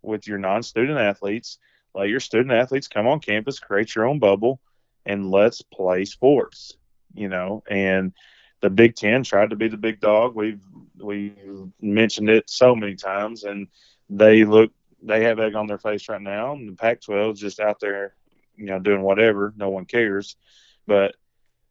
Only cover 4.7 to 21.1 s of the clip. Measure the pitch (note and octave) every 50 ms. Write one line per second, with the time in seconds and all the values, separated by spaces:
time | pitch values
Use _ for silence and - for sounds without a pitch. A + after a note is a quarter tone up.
4.7 | _ _ _ _ _ _ _ - G2+ G2+ G2 F#2+ F#2 G2 G#2 A#2 - - - _
5.7 | - - F#2+ F#2 F2+ F#2 G2 G2+ - _ - C3 D3 B2+ - - _ - - -
6.7 | - _ _ _ _ _ _ _ _ - G#2 G2 F#2+ F#2 F2+ F#2 G2+ G#2+ - -
7.7 | G#2 G2 G2 F#2+ F#2+ F#2+ F#2+ F#2 - _ _ _ _ _ _ _ _ _ - G2
8.7 | F#2+ G2 A2+ A#2 A2+ - - G#2 A2+ C3 B2+ - - G2 G#2 G#2+ A2 G#2 A2+ A2+
9.7 | G#2+ G#2+ G#2 A2+ A2 G#2 - G#2+ G#2 G#2+ A2+ B2+ A#2+ A2 G#2+ A2 G#2+ G2+ G2 _
10.7 | - - - _ _ F#2 G2+ G#2 G2+ G2+ G2+ G2+ G2+ G2+ G2 G2 G2 G2 F#2+ F#2
11.7 | - _ - G#2 G2+ A2 A2+ A2 - - G#2+ G#2+ A2 A2+ - - - - B2+ B2
12.7 | B2 A2+ G#2+ G2+ F#2+ F#2 - G2 F#2+ G2 G#2 G#2+ A2+ A2 G#2 G2+ G2+ G#2 G2 -
13.7 | _ _ _ _ _ _ _ _ G2+ G2 G#2+ A2 A2 A2 A2 G#2 G#2 A2 A2+ A2+
14.7 | - _ _ _ _ _ - A2+ G#2+ A2 A2 A#2 A2+ G#2+ A2 A2 G2+ G#2+ G#2+ G#2
15.7 | G#2 G2 - A2 G#2+ G2+ - - A2 G2 G2+ G2 G2+ G#2 A2+ C3 D3 C#3+ B2 G#2
16.7 | F#2 - A2 A2+ A#2+ - - - G#2 G2+ G#2 A2 G#2+ G2+ G#2 G2+ - - G#2+ G#2
17.7 | G#2 - - G2+ G2+ G2 G2+ G2 - _ _ _ _ _ _ _ _ - G#2+ G2
18.7 | F#2+ F#2+ F#2 G#2 G2+ G2 F#2+ G2 G2 G2+ A2+ A2+ G#2+ G2+ G2+ G#2 G#2+ G#2 G#2 G2
19.7 | F#2+ F#2+ F2+ - - A#2+ A#2 G#2+ G2 G2 G2+ - - _ _ _ _ _ _ _
20.7 | _ _ _ - G#2 G2+ G2 G2+